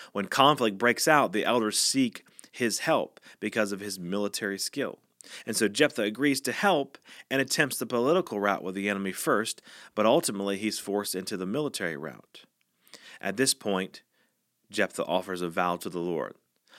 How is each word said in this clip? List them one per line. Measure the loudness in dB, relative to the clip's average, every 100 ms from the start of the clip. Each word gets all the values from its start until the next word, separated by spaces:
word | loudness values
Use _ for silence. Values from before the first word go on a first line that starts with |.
| -10
when | -6 -2
conflict | 6 6 6 2 2
breaks | 2 2 4
out, | 4 4
the | 2 2
elders | 2 2 0
seek | 0 2 0 -2 -18 _ -14
his | -4 -2 0
help | 0 0 0 -8 -20 -8
because | -4 0 0
of | -2
his | -8 -8
military | -4 -2 -2 -2 -4 -4
skill. | -6 -6 -6 -8 _ _ -20 -14 -6
And | 0
so | 2
Jephthah | 4 0 2
agrees | -2 0 0 0
to | -2
help | 0 2 2 0 -8 -20 -20 -4
and | -2
attempts | 0 2 0 0
the | -4
political | 0 2 2 0 0
route | 0 0
with | -2 -4
the | -2
enemy | -2 -2
first, | -4 0 0 0 -6 -12 -20 -8 2
but | 4
ultimately | 6 4 -2 -2 -2
he's | -2 -4
forced | -2 -2 -2 -6
into | -6 -6
the | -4
military | -4 -4 -4 -6 -6
route. | -8 -14 -20 -20 -20 _ _ _ _ -20 -20 -10
At | -4 0
this | 0
point, | 0 0 -2 -2 -8 _ _ _ _ _ _ _
Jephthah | -2 -2 -2 0
offers | 0 -2 -4
a | -4
vow | 0 0 0
to | -4
the | -6
Lord. | -4 -4 -6 -10 _ _ _